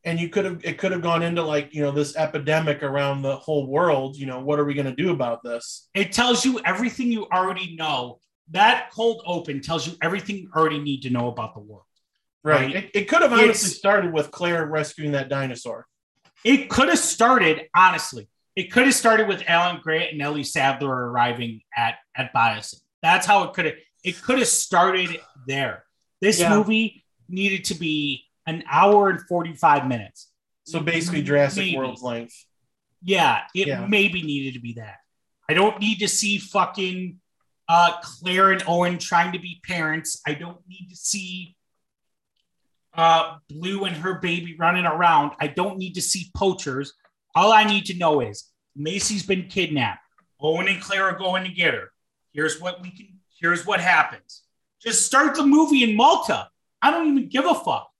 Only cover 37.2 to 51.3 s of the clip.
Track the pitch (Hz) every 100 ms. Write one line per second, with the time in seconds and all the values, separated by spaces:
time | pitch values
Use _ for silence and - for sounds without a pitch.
37.2 | _ _ _ _ - 170 170 - - -
38.2 | 180 185 190 185 170 175 175 175 - 175
39.2 | 180 180 175 - - 175 156 156 - -
40.2 | 156 147 170 175 180 190 185 - - 202
41.2 | 185 185 175 _ _ _ _ _ _ _
42.2 | _ _ _ _ _ _ _ 165 165 165
43.2 | 156 - _ 151 180 196 190 156 185 185
44.2 | 175 170 170 160 165 180 175 156 170 160
45.2 | 147 - 131 190 190 190 185 180 - 185
46.2 | 175 - 196 - 143 131 139 _ _ _
47.2 | _ 165 202 220 214 202 202 175 165 151
48.2 | 110 104 - _ _ 143 156 196 - 208
49.2 | 180 185 175 196 165 147 123 - _ _
50.2 | _ _ 156 160 190 185 - 196 190 185
51.2 | 185